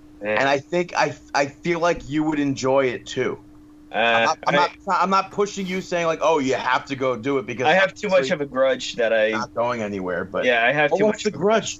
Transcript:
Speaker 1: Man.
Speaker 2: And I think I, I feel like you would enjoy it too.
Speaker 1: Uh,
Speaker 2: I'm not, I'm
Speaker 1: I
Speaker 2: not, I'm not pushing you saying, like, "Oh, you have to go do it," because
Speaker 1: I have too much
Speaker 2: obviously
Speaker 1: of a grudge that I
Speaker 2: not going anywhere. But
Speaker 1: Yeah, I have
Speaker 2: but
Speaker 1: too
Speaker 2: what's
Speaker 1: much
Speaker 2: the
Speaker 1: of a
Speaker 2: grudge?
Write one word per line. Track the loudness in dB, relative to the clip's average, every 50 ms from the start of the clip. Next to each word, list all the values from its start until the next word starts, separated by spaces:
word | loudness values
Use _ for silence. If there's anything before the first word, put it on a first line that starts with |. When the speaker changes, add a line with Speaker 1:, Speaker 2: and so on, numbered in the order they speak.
| -20 -20 -18 -10
Speaker 1:
Man. | -4 -2 0 2
Speaker 2:
And | 2
I | 2 2 0
think | -2 -2 -2 -2 -2 -2 0
I, | 0 0 0 -2 -6 -12 -4 -2
I | 0 0
feel | -2 -4 -6 -4 -2 -2 2
like | 2 0 0 0 -4
you | -4 -2 -2 0
would | 0 0 0
enjoy | 0 -2 -2 0 0 2 2 4 2 2
it | 0 -4 -8
too. | -8 -4 -4 -2 -2 -4 -6 -12 -18 -20 -20 -20 -20 -20 -20 -14 -6 -2
Speaker 1:
Uh, |
Speaker 2:
I'm | 0 2 4 4 4 2
not, | 2 0 0 -2
I'm | 0 2
Speaker 1:
I |
Speaker 2:
not, | 2 2 0 -2 -6 -4 -2 0 2 2
I'm | 4
not | 2 2 2 0 -2
pushing | -2 -2 -2 -2 -6 -6
you | -6 -4 -6 -4
saying, | -4 -2 -2 0
like, | 0 0 2 2
"Oh, | 2 2 2
you | 2 0 0
have | 0 0 0 0 0 0
to | -2 -6
go | -2 0 -2 -2
do | -2 -2 -2 -2
it," | -2 -2
because | -4 -4 -2 2
Speaker 1:
I | 2 4
have | 4 2 2 0
too | -4 -4 2
much | 2 2 2 2
Speaker 2:
obviously | -2
Speaker 1:
of | -2
a | -4
grudge | -4 0 0 2 2 2 0 -4 -6 -4
that | 0 0 2 2
I | 2 2 2 0
Speaker 2:
not | -2 -4 -6 -4
going | -2 -2 -2 -2 -4 -4
anywhere. | -4 -4 -4 -4 -4 -4 -4 -6
But | -4 -4 -2 0
Speaker 1:
Yeah, | 2 2 2 2
I | 2 2
have | 2 2 2 2
Speaker 2:
but |
Speaker 1:
too | 2 2
Speaker 2:
what's | 2 0 0
Speaker 1:
much | -4
Speaker 2:
the | -4
Speaker 1:
of | -4
a | 0
Speaker 2:
grudge? | 0 2 2 2 0 -2 -8 -12